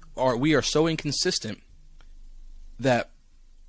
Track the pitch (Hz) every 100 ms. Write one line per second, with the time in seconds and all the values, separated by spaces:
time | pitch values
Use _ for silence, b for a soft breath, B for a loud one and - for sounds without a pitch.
0 | b - 127 120 151 143 - 151 165 160
1 | 147 - 180 - 107 - - - - -
2 | - - - - - - - - 131 120
3 | - - _ - - -